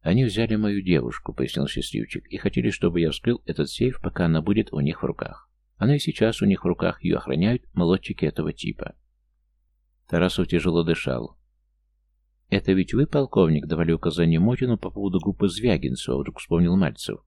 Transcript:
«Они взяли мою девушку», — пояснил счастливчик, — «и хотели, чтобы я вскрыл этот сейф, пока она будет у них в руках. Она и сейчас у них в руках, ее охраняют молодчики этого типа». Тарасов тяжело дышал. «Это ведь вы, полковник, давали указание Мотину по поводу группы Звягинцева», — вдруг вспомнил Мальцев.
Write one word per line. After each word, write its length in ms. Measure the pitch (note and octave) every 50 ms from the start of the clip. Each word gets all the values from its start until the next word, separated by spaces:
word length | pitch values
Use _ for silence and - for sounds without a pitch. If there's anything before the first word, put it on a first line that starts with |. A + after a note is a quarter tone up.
«Они 220 | _ D#2+ F#2+ A#2+ C3
взяли 320 | A2+ F#2+ G#2+ A#2 A2 A2
мою 260 | G#2+ G#2+ G#2 G2+ G2+
девушку», — 520 | F#2 F2+ F2 D2 A#1+ A#1+ - - - - -
пояснил 320 | - C2 A#1+ - - C#2+
счастливчик, — 600 | C#2+ - - - - - A1 A1+ - - - - -
«и 60 | -
хотели, 340 | - - - - - - -
чтобы 300 | - - - F2 E2 F2
я 100 | E2 D#2
вскрыл 320 | D2 - - A#2+ A#2+ - _
этот 240 | - - - D2+ -
сейф, 320 | - - B2+ B2+ - -
пока 260 | - F2+ - - F2+
она 140 | E2 D#2+ E2
будет 320 | D#2+ G2 G2 G2+ - -
у 80 | - D2
них 220 | C#2 C#2+ - -
в 40 | -
руках. 440 | - - - - - - - - _ _ _ _ _ _
Она 200 | _ G2 A2+ D3
и 20 | C#3+
сейчас 440 | - E3 - - A2+ A2+ A2 -
у 40 | G#2
них 180 | G2+ F#2+ - -
в 40 | F2
руках, 340 | F2 - F#2 F2+ - -
ее 160 | - E2+ - -
охраняют 460 | - - C2 D2+ F2+ A2 B2 B2 _ - -
молодчики 520 | - F2 E2 F#2 F#2+ - - - - -
этого 260 | D2+ - - D#2+ D#2
типа». 420 | - - - - - - - - - _ _ _ _ _ _ _ _ _ _ _ _ _ _ _ _ _ _ _ _ _ _ _
Тарасов 400 | - E2+ F2+ F2+ - - F2+ -
тяжело 340 | F2+ E2+ D2+ F#2 E2 E2+
дышал. 560 | E2 D#2+ D#2 - - C2+ B1+ A#1+ A1+ - - _ _ _ _ _ _ _ _ _ _ _ _ _ _ _ _ _ _ _ _ _ _ _
«Это 220 | G2+ G2 - -
ведь 200 | F#2+ F#2+ F2+ -
вы, 140 | - A2+ D3
полковник, 600 | - - C#3+ C#3 - - G2+ F2+ D#2+ D#2 D2 -
давали 260 | D#2 E2 D#2+ E2 E2
указание 480 | E2 D#2 - E2+ D2+ E2+ E2+ E2 E2 D#2+
Мотину 360 | F2+ A2+ B2 - B2+ B2 A#2
по 140 | G2+ - F#2
поводу 300 | - G2+ G2+ G2 F2+ F#2
группы 280 | - G2+ F#2+ - - F#2+
Звягинцева», — 720 | E2+ G2 A2+ B2 F#2+ D2+ - C2 B1+ - - - B1 C#2
вдруг 180 | C#2+ - - -
вспомнил 380 | - - E2+ E2+ F2 E2+ F2+
Мальцев. 440 | F#2+ F#2 D2+ - - - - G1+ - _